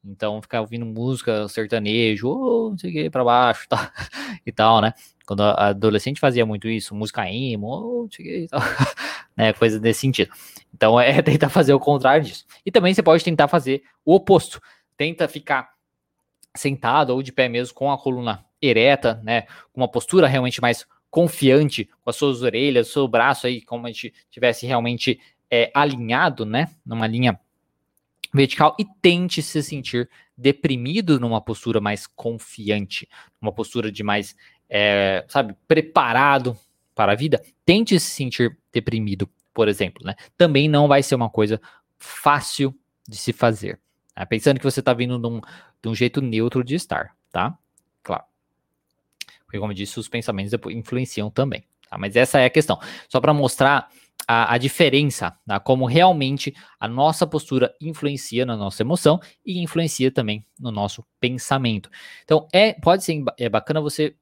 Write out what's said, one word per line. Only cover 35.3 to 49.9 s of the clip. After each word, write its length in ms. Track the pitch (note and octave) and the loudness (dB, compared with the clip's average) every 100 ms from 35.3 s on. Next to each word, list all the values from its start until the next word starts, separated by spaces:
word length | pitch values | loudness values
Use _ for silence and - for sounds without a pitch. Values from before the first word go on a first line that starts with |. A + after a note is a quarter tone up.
| C#3+ A#2 G2 _ | -2 -2 -6 _
preparado 920 | D#3+ D#3 - B2+ A#2 C#3 C#3 B2 A#2 _ _ _ | 0 2 0 2 2 4 2 0 -8 _ _ _
para 180 | - G2+ | 0 2
a 40 | G#2+ | 2
vida. 260 | D3+ C#3 - _ | 0 -2 -4 _
Tente 340 | - F#3+ A3+ F#3 | 2 4 4 0
se 120 | - | 0
sentir 460 | - C3 - A#2+ - _ | -6 -8 0 -2 -2 _
deprimido, 560 | A#2+ A2+ A2+ G#2+ F#2+ G2 _ _ | -4 -2 -4 -4 -4 -6 _ _
por 160 | - F#3 | 0 0
exemplo, 360 | G2+ - - | 2 -4 -6
né? 100 | F#3 G3 - _ | -12 -12 -16 _
Também 320 | F3 C#3 D3+ | 4 4 2
não 200 | D3 D3 | 4 4
vai 140 | C#3 | 4
ser 120 | C3+ | 4
uma 140 | C3 A#2 | 0 0
coisa 320 | - G#2+ A2 - _ _ _ | 0 0 0 -6 _ _ _
fácil 760 | - - D3 C#3+ - - C3+ C#3 _ _ - | -20 -2 2 2 0 -4 -4 -4 _ _ -20
de 100 | G#2+ | -10
se 160 | - | -8
fazer, 480 | A#2 A#2+ A2 G2 - _ _ _ | 0 0 0 -8 -12 _ _ _
tá? 100 | - | -16
Pensando 340 | F#2 A2+ D3 C3+ | -6 0 0 0
que 60 | |
você 160 | C#3 B2+ | -2 -2
tá 140 | C3 | -2
vindo 240 | A#2+ B2 B2 | 0 -2 -4
de 80 | A#2 | -6
um, 140 | A#2 - - _ _ | -8 -12 -20 _ _
de 60 | A2+ | -8
um 60 | |
jeito 280 | A2+ B2 - | -2 0 0
neutro 420 | C3 A2 A#2 B2+ | -4 -2 -2 -2
de 100 | B2 D3+ | -4 -6
estar, 380 | - D#2 - _ _ | -6 -6 -8 _ _
tá? 280 | - G3 F3+ _ _ _ _ | -4 -4 -6 _ _ _ _
Claro. 220 | - - - _ _ _ _ _ _ _ _ _ - _ | -10 -10 -10 _ _ _ _ _ _ _ _ _ -20 _
Porque, 140 | _ G#2 | _ -10
como 140 | G#2 | -10
eu 40 | G2 | -10
disse, 220 | G2+ | -10